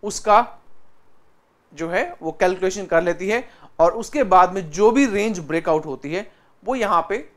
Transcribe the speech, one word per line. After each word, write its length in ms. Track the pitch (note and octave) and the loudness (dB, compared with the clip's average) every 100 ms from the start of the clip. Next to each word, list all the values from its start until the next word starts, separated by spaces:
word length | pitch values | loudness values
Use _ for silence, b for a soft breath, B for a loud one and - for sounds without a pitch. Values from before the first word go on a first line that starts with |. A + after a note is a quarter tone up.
उसका 440 | G#3 G3 G#3+ G#3 A#3+ - - - - - - - _ _ _ _ _ | -10 -8 4 4 4 -8 -20 -20 -20 -20 -20 -20 _ _ _ _ _
जो 160 | D3 E3 | -10 -4
है 140 | F3+ E4+ - | -2 -2 -6
वो 100 | D#3+ | -10
कैलकुलेशन 540 | D#3 F3+ F#3 F#3 F#3+ F#3 | 0 0 2 -4 -4 0
कर 160 | E3 | 0
लेती 260 | E3+ D#3+ F#3+ | 2 -4 -2
है 160 | A3+ C4 b b - | -4 -6 b b 2
और 140 | E3+ | 2
उसके 320 | A3 A3+ D4 | 2 -6 -2
बाद 280 | A3+ F#3 F#3 | 4 6 6
में 180 | F#3+ E3 | 2 -8
जो 200 | D3+ G#3+ | 2 4
भी 160 | A#3+ C#4 | 4 2
रेंज 320 | G3+ G#3+ F#3+ | 0 -2 -4
ब्रेकआउट 480 | D3 D#3+ E3 D#3+ D#3 | -4 -4 0 -2 -2
होती 280 | B2+ C#3+ | -12 -8
है 120 | E3+ - b b b | -8 -10 b b b
वो 120 | - | -6
यहाँ 320 | C4 G3+ F3 E3+ | -4 0 0 0
पे 160 | G3+ D4+ | -8 -8